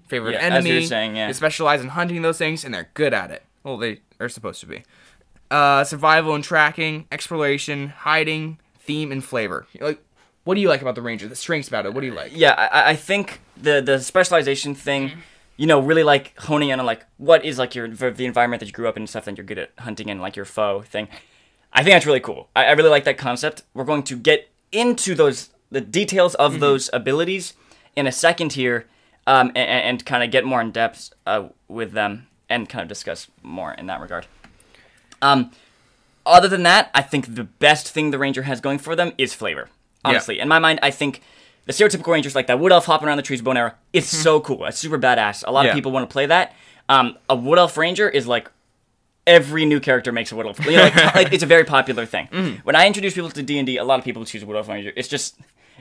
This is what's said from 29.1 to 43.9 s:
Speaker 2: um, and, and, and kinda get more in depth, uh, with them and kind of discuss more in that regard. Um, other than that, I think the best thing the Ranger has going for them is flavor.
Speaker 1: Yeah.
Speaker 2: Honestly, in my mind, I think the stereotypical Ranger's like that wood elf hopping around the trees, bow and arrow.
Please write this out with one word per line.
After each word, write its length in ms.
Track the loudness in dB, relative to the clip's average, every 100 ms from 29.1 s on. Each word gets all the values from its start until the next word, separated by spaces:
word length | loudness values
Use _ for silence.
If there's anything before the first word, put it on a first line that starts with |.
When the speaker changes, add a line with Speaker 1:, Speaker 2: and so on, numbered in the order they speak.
| _ 2
Speaker 2:
um, 220 | 4 4
and, 80 | 0
and, 260 | 0 0 -2
and 220 | -4 -4
kinda 220 | -2 0
get 160 | 0 0
more 160 | -2
in 100 | -2
depth, 400 | -2 -4 -4 -20 _ -4
uh, 220 | -4 -4 _ _
with 260 | -10 -8
them 360 | -4 -4 -6 -18 _ -6
and 200 | -6 -6
kind 120 | -10
of 60 | -12
discuss 380 | -12 -12 -12 -12 _
more 300 | -16 -12 -12 -12
in 120 | -12
that 140 | -12
regard. 260 | -10 -12 -12 _ -20 _ _ _ _ _ _ -2
Um, 300 | 2 2 0 _ _ _ _ _ _ _ 6
other 220 | 6 8
than 140 | 2
that, 280 | 4 4 4 0
I 80 |
think 320 | 0 -4 -4 -10
the 80 | -12
best 460 | 2 4 4 0
thing 220 | -4 -2
the 60 | -2
Ranger 240 | -2 -4
has 180 | -6 -6
going 180 | -4 -6
for 160 | -4 -2
them 180 | -2 0
is 160 | -4 -4
flavor. 340 | -8 -6 -10 _ _ _ -2
Speaker 1:
Yeah. 60 |
Speaker 2:
Honestly, 280 | -2 -2 -6
in 80 | 2
my 140 | 2
mind, 180 | 4 2
I 100 | -2
think 300 | -2 -6 -6 _ _ _ _ -8
the 60 |
stereotypical 400 | 2 2 2 0
Ranger's 240 | 0 0 -4
like 100 | 0
that 140 | 2
wood 100 | 6
elf 140 | 6 6
hopping 220 | 0 0
around 80 | -4
the 60 | -4
trees, 180 | -4
bow 80 | -2
and 80 | 0
arrow. 140 | -2 -4 _